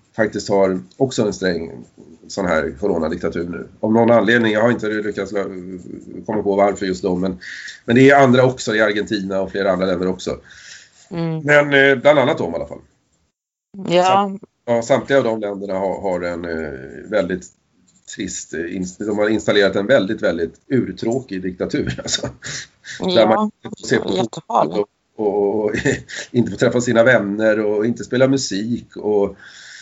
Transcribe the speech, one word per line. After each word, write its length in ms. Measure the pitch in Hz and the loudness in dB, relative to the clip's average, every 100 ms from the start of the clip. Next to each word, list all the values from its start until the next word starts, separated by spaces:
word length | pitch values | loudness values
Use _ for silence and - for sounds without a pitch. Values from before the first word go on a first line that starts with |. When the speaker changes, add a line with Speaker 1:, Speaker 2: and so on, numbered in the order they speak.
| _ - | _ -2
Speaker 1:
faktiskt 320 | 104 104 101 | -2 -2 0
har 320 | 98 95 92 90 - | 2 2 0 -6 -4
också 260 | 135 - 107 | -2 0 -2
en 60 | |
sträng 520 | 92 92 85 82 64 60 - - 80 90 | -2 -2 -2 -6 -12 -20 -20 -20 -20 -12
sån 180 | - 90 | -6 -2
här 300 | 80 73 69 | 0 -2 -4
coronadiktatur 680 | 101 85 78 87 90 87 85 | -4 -2 -2 -4 -4 -6 -6
nu. 200 | 82 - - | -8 -14 -8
Av 120 | 107 | 0
någon 180 | 113 117 | 2 4
anledning, 420 | 117 101 120 113 | 4 4 4 2
jag 100 | 107 | 2
har 80 | 117 | 2
inte 160 | 107 107 | 0 -2
lyckats 440 | 107 104 98 95 | -4 -6 -6 -6
lö-, 120 | 101 95 92 90 92 - - - 90 92 | -4 -6 -8 -12 -14 -14 -16 -14 -12 -6
komma 160 | 107 | -4
på 140 | 101 98 | 0 2
varför 300 | 101 95 98 | 2 0 -4
just 160 | 90 | -2
dem, 180 | 98 90 | -2 -2
men, 180 | 92 90 - - - - | -2 -6 -12 -16 -16 -10
men 120 | - 120 | 2 6
det 140 | 135 | 8
är 120 | 139 | 8
andra 220 | 135 123 | 8 6
också, 280 | 127 - - | 4 0 -2
det 60 | 110 | 2
är 60 | 107 | 2
Argentina 540 | 104 95 107 95 95 | 2 -2 -4 -2 -2
och 100 | 92 | -2
flera 220 | 101 98 | 0 0
andra 140 | 92 92 | 2 0
länder 200 | 87 92 | 0 -2
också. 280 | 92 - 67 - - - - - _ _ | -4 -6 -10 -12 -20 -20 -20 -20 _ _
Speaker 2:
Mm. 300 | 175 165 160 | -6 -4 -4
Speaker 1:
Men, 300 | 143 147 147 139 139 | 2 4 4 4 4
eh, 60 | 131 | 4
bland 200 | 135 151 | 4 4
annat 200 | 127 139 | 2 0
dem 140 | 90 | -4
i 20 | |
alla 120 | 82 71 | -6 -10
fall. 140 | - - _ _ _ _ _ _ _ _ 196 190 | -14 -20 _ _ _ _ _ _ _ _ -12 0
Speaker 2:
Ja. 160 | 175 | 2
Speaker 1:
Sam-, 340 | 180 190 202 196 - _ | 4 4 2 -4 -16 _
ja, 180 | - 117 | -2 -2
samtliga 360 | 117 131 - 139 | 2 0 2 2
av 60 | |
de 160 | 117 113 | 2 -2
länderna 340 | 104 98 101 95 | -4 -6 -6 -2
har, 220 | 95 85 | -2 -2
har 200 | 98 87 | -2 -2
en, 240 | 87 85 | -4 -6
eh, 260 | 85 80 76 65 65 67 90 | -6 -6 -6 -10 -12 -14 -2
väldigt 360 | 104 90 92 - _ _ _ _ _ - - | -2 0 -4 -6 _ _ _ _ _ -16 -10
trist, 380 | 95 - - | -8 -8 -10
eh, 60 | 78 | -8
ins-, 460 | 85 95 90 - 107 | -6 -6 -8 -8 -6
de 120 | 104 | -2
har 100 | 107 | 0
installerat 480 | 107 110 104 98 101 | 0 2 4 4 2
en 100 | 101 | 2
väldigt, 360 | 135 95 110 | 2 2 -2
väldigt 380 | 104 82 82 - - | -2 -2 -4 -8 -4
urtråkig 760 | 131 101 87 113 131 123 95 | -2 -2 -4 -4 -4 -6 -8
diktatur, 520 | 92 92 - 143 - - | -8 -6 -4 -2 -4 -6
<laughs> 40 | |
alltså. 260 | - - - - - - - _ - - | -6 -6 -6 -10 -12 -12 -14 _ -18 -6
Speaker 2:
Ja, 60 | 185 | 0
Speaker 1:
Där 200 | 185 190 | 4 4
man 180 | 214 214 - | 4 0 -4
inte 120 | - - | -14 -14
får 60 | - | -2
se 100 | 117 | -2
på 120 | - | 0
Speaker 2:
jättefarligt. 640 | 185 - 165 - 226 78 92 | -2 -2 -6 -4 0 0 -2
Speaker 1:
fotboll 100 | 101 _ _ - | -6 _ _ -4
och, 100 | 107 | -2
och, 380 | 101 101 107 | 0 0 0
och 80 | 107 110 - - | -2 0 -2 -2
<laughs> 280 | - - - | -6 -16 -4
inte 200 | 127 98 | -2 0
får 80 | 98 | 0
träffa 220 | 127 120 | 0 2
sina 220 | 123 113 | 2 4
vänner 580 | 120 117 101 104 110 107 | 6 4 2 0 2 2
och 220 | 104 107 110 | 2 0 0
inte 180 | 117 | -2
spela 240 | - 123 131 | -4 2 2
musik 680 | 135 - 98 110 117 - - | 2 -2 -6 -4 -6 -8 -8
och 400 | 104 104 98 95 - - - - | -2 2 0 -2 -18 -20 -20 -20